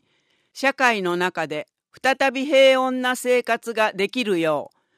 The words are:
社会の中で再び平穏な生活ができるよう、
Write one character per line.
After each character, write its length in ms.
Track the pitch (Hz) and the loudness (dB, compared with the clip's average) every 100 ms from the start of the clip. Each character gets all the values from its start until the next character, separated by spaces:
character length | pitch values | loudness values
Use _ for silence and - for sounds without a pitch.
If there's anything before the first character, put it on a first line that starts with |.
| _ _ _ _ _ | _ _ _ _ _
社 220 | - 269 | -4 -4
会 280 | 269 254 220 | 0 0 0
の 140 | 180 175 | -2 -2
中 300 | 180 175 156 | -2 -4 -6
で 200 | 151 - _ _ - | -8 -10 _ _ -4
再 280 | 262 269 277 | -2 0 0
び 140 | 254 | -2
平 360 | 269 269 269 262 | 0 6 6 6
穏 200 | 262 254 | 0 -2
な 160 | 254 254 | -4 -4
生 260 | 247 247 | 0 0
活 300 | - 233 233 | 0 -4 -4
が 200 | 220 220 | -2 -2
で 160 | 185 202 | 0 -4
き 140 | 254 | -2
る 160 | 214 175 | -2 0
よ 320 | 160 147 - | 0 -2 -6
う、 40 | _ _ | _ _